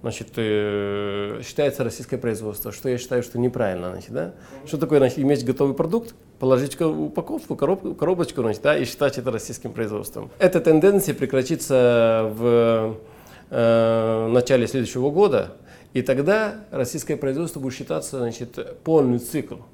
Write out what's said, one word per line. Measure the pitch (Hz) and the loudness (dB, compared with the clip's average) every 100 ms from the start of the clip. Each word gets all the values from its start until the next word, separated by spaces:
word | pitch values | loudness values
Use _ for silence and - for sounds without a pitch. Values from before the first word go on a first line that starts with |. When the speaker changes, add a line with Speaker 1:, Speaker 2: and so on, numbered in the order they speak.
Speaker 1:
значит, | 117 110 107 - | -6 -8 -10 -4
э, | 110 107 104 104 101 101 101 101 101 113 | 0 2 0 -2 -2 -4 -4 -4 -6 -8
считается | 120 - 143 - | -8 0 0 0
российское | 120 - 123 123 | -6 -6 -8 -6
производство, | 120 110 110 101 113 | -4 -4 -6 -8 -12
что | 101 135 | -8 -4
я | 123 | -4
считаю, | 123 123 | -2 -4
что | 123 120 | -4 -2
неправильно, | 123 120 107 90 90 | -2 0 -2 -2 -6
значит, | 92 92 | -10 -10
да? | 120 | -8
Speaker 2:
Мгм. | 170 - - - - | -8 -10 -20 -20 -8
Speaker 1:
Что | 151 | -4
такое, | 156 147 | 2 4
значит, | 131 135 | 4 2
иметь | 135 143 | 2 2
готовый | 123 127 139 | 0 0 0
продукт, | 135 160 220 233 - - - | 0 0 -2 -4 -20 -20 -4
положить | 131 127 139 | 2 2 2
в | - | -2
ко-, | 165 | -2
упаковку, | 156 151 160 - 302 - 127 | 0 -4 -4 -6 -8 -8 -2
коробку, | 143 190 - | 0 0 -4
коробочку, | - 151 180 165 - | -2 0 0 -2 0
значит, | 113 107 | -2 0
да, | - 151 | 2 2
и | |
считать | 123 - 143 135 | 0 0 0 0
это | 123 | -4
российским | 113 - 120 120 | -6 -8 -12 -10
производством? | - 110 104 101 107 107 - | -6 -4 -4 -8 -12 -14 2
Эта | 185 180 | 2 4
тенденция | 165 156 185 202 185 | 4 6 6 4 0
прекратится | 139 127 135 127 165 - 131 123 120 113 113 110 107 | -2 0 0 0 -4 2 4 6 6 4 4 0 0
в, | 120 117 117 113 110 110 - - - - - | 4 6 6 2 0 -6 -14 -20 -20 -20 -8
э, | 131 117 117 113 113 113 110 110 | 0 4 4 4 2 2 0 2
начале | 123 123 131 113 | 2 4 2 2
следующего | 135 117 127 135 | -2 -2 -2 -2
года, | 151 202 123 92 - - - - | 2 4 2 -2 -12 -20 -20 -6
и | 131 | -4
тогда | 127 131 147 214 214 - - | 0 0 2 2 0 -6 -10
российское | 135 123 156 - 143 | -4 -4 -6 -6 -4
производство | 135 135 165 151 | -2 -4 -6 -6
будет | 131 | -8
считаться, | 120 143 156 - 135 | -8 -6 -6 -6 -6
значит, | 120 113 123 - 143 165 | -6 -6 -12 -10 -12 -10
полный | - 160 131 120 | 2 4 4 2
цикл. | - 151 - - - | -2 -6 -8 -12 -16